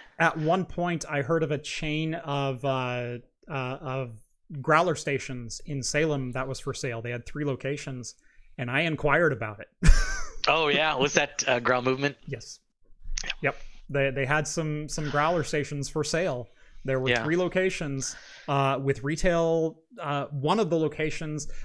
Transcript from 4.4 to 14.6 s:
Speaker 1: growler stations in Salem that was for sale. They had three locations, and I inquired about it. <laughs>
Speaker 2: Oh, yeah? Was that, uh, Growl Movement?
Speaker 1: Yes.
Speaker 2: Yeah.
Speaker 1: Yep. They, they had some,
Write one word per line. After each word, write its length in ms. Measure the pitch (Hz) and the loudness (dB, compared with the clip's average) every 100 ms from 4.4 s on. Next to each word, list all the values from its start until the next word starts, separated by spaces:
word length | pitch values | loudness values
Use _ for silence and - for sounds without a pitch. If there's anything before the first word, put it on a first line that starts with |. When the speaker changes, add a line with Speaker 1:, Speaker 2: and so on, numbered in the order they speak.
| - 147 | -14 -8
Speaker 1:
growler 340 | 131 156 180 156 | 2 2 4 0
stations 680 | - 139 - 127 117 - - | -2 -4 -4 -8 -8 -10 -8
in 160 | 139 | -6
Salem 500 | 120 151 160 143 127 | -2 0 2 0 -2
that 160 | 123 131 | -4 -6
was 100 | 127 | -6
for 140 | - 127 | -8 -6
sale. 260 | 139 117 | -6 -6
They 80 | 117 | -6
had 140 | 120 - | -8 -8
three 180 | 147 147 | -4 -2
locations, 680 | 127 135 147 - 131 117 - _ - - - | -2 -4 -6 -6 -10 -10 -16 _ -20 -18 -8
and 120 | 123 | -2
I 100 | 135 | 0
inquired 520 | 170 151 151 143 170 | 2 2 4 6 4
about 280 | 123 110 104 | 2 -4 -8
it. 80 | - _ | -14 _
<laughs> 160 | 170 - - - - - - | 8 8 6 0 -4 -2 2
Speaker 2:
Oh, 180 | 151 156 | 4 4
yeah? 300 | 143 156 143 | 4 2 2
Was 160 | 139 | 4
that, 320 | 165 147 - - | 4 2 0 0
uh, 140 | 123 | 2
Growl 220 | 120 127 | 2 2
Movement? 340 | 123 131 139 139 - | 2 0 0 -4 -10
Speaker 1:
Yes. 320 | 123 - - _ _ - - - - | -10 -12 -18 _ _ -20 -12 -4 -2
Speaker 2:
Yeah. 80 | - - | -2 -4
Speaker 1:
Yep. 140 | 139 - - - - | -4 -4 -8 -14 -4
They, 200 | 139 139 | 0 0
they 160 | 135 135 | 0 0
had 220 | 151 151 | 0 0
some, 400 | - | -2